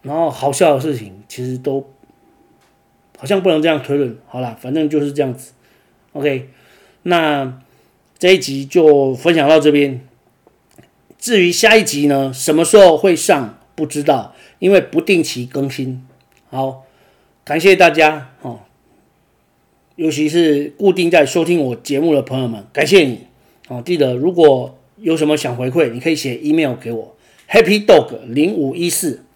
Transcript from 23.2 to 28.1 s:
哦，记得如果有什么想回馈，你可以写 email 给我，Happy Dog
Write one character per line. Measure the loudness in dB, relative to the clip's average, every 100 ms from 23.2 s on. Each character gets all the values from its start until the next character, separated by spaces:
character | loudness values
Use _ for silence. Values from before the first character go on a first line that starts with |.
| -14 _ _ _ _
哦， | -14
记 | -6 0
得 | 0
如 | 0 -2
果 | 4 4 4 -2 -16 _ _
有 | -4 -2
什 | 0
么 | -2
想 | -4
回 | -6 -4
馈， | 0 -2
你 | -2
可 | -4
以 |
写 | -4 -6 -8
email | -2 -2 -2
给 | -4 -10
我 | -10 -12 _ _ _ _
，Happy | 2 2 0
Dog | 6 4 4